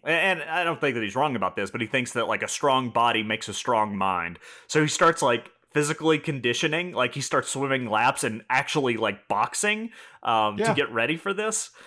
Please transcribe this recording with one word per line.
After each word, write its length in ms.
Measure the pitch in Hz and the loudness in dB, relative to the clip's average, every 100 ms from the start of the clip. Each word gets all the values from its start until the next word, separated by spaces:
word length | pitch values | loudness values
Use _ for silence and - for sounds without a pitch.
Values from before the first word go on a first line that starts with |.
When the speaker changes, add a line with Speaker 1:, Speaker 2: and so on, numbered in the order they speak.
Speaker 1:
a-, 40 | 147 | -2
and 320 | 165 190 175 | 2 2 0
I 220 | 151 165 | -2 -2
don't 160 | 170 151 | -2 0
think 160 | 143 127 | 0 0
that 80 | |
he's 100 | 104 | -2
wrong 220 | 123 147 117 | 0 0 0
about 180 | 92 | -2
this, 160 | - 98 | -2 -4
but 100 | 123 | -4
he 60 | 113 | -2
thinks 280 | 135 120 | -2 -2
that, 120 | 147 98 | -2 0
like, 160 | 104 | -2
a 60 | 107 | -4
strong 420 | - 147 131 123 | 0 2 2 2
body 320 | 117 120 113 | 2 2 2
makes 260 | 107 113 - | 0 -4 -6
a 60 | |
strong 420 | 95 - 113 107 101 | -6 0 2 0 0
mind. 440 | 98 90 85 85 - - - | 0 0 -4 -8 -18 -20 -2
So 160 | 156 | 0
he 60 | 151 | 0
starts, 340 | - 165 160 | 4 4 4
like, 300 | 139 120 - _ _ | 2 2 -2 _ _
physically 460 | 147 147 156 156 156 | 0 0 2 2 2
conditioning. 720 | 160 139 120 117 160 156 180 | 0 -2 0 0 0 -2 -2
Like, 200 | 120 123 | -2 -2
he 60 | 143 | -2
starts 280 | 135 143 - | -2 -2 -2
swimming 400 | 135 139 135 123 | -4 -2 -2 0
laps 360 | 107 117 - | 2 2 2
and 180 | 123 110 - | -2 -4 -2
actually, 460 | 131 139 156 127 110 | -2 0 0 0 0
like, 320 | 107 101 - | -2 -2 -2
boxing, 640 | 101 120 - 208 214 226 - - - | 0 0 0 -2 -2 -6 -14 -20 -6
um, 320 | - 113 107 - | 0 2 2 2
to 80 | |
Speaker 2:
Yeah. 100 | 226 | 0
Speaker 1:
get 160 | 151 143 | 0 0
ready 240 | 117 123 160 | 0 0 -2
for 160 | 196 | -4
this. 380 | 196 220 214 - - | -4 -4 -4 -6 -14